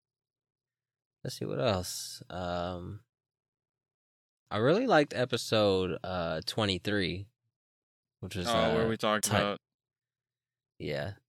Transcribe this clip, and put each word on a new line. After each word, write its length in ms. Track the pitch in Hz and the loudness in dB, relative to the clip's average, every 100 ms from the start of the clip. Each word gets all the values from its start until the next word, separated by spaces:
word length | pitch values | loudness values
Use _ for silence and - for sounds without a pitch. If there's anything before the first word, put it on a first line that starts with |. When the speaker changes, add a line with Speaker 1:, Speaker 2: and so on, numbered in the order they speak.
| _ _ _ _ _ _ _ _ _ _ _ _ | _ _ _ _ _ _ _ _ _ _ _ _
Speaker 1:
let's 140 | - - | -12 -8
see, 80 | 113 | -6
what 140 | 117 | -2
else? 640 | 127 95 90 - - - - | 0 0 -2 -8 -10 -14 -12
Um, 720 | 90 90 87 87 90 90 101 - _ _ _ _ _ _ _ _ _ _ _ _ _ - | -8 -4 -4 -4 -6 -10 -12 -16 _ _ _ _ _ _ _ _ _ _ _ _ _ -6
I 60 | 104 | 0
really 300 | 123 190 262 | 4 4 6
liked 260 | 165 147 | 6 4
episode, 840 | 117 123 120 - 110 104 95 90 82 | 0 -2 -2 0 4 6 4 2 -2
uh, 380 | 92 92 82 80 - | -4 -4 -2 -4 -4
twenty-three, 800 | - 104 90 - 101 87 90 101 _ _ _ _ _ _ _ _ _ | 0 0 0 0 0 0 -2 -8 _ _ _ _ _ _ _ _ _
which 140 | 95 92 | -10 -4
was, 120 | 90 | 0
Speaker 2:
Oh, 260 | 113 113 | 2 2
where 120 | 113 113 | 2 0
Speaker 1:
uh, 40 | |
Speaker 2:
we 80 | 110 | 0
talked 280 | 110 107 - | 0 0 2
Speaker 1:
ti-, 100 | 104 | 2
Speaker 2:
about 220 | 101 95 _ _ _ _ _ _ _ _ _ _ _ - | 2 -2 _ _ _ _ _ _ _ _ _ _ _ -10
Speaker 1:
yeah, 320 | 82 71 78 101 | -6 -4 -4 -8